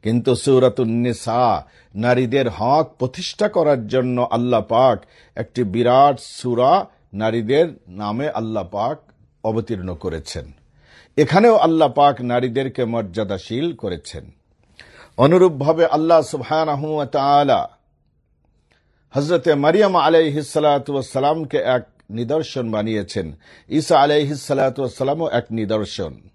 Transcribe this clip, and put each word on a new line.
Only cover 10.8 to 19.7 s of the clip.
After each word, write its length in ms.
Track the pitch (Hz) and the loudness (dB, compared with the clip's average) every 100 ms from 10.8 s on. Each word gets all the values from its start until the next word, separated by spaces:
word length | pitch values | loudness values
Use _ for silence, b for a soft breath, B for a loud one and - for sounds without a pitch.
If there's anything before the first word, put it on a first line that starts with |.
| b b b - | b b b -2
এখানেও 400 | 147 170 233 220 | 2 4 6 6
আল্লাহ 320 | 165 160 151 | 4 2 2
পাক 320 | 123 143 131 | 4 2 2
নারীদেরকে 640 | 123 120 127 120 135 - | -2 -2 -2 -4 -4 -4
মর্যাদাশীল 880 | 120 117 104 87 104 95 - 113 165 | -4 -4 -6 -6 -6 -6 -6 -6 -6
করেছেন। 580 | 139 104 87 - 82 67 _ _ _ _ B B B B - | -6 -8 -8 -12 -18 -18 _ _ _ _ B B B B 2
অনুরূপভাবে 680 | 131 180 185 147 139 160 170 | 4 6 4 2 -2 2 2
আল্লাহ 360 | 170 160 165 | 2 4 2
সুবহানাহু 720 | 147 151 120 156 156 143 151 | 2 -6 -4 -2 -2 -2 -4
ওয়া 120 | 156 139 | -6 -4
তাআলা 640 | 151 139 143 143 113 - _ _ _ _ _ _ _ _ _ _ _ _ _ _ | -2 2 4 4 2 0 _ _ _ _ _ _ _ _ _ _ _ _ _ _
হযরতে 440 | 135 147 175 170 | -6 0 0 2
মারিয়াম 420 | 147 143 | 2 4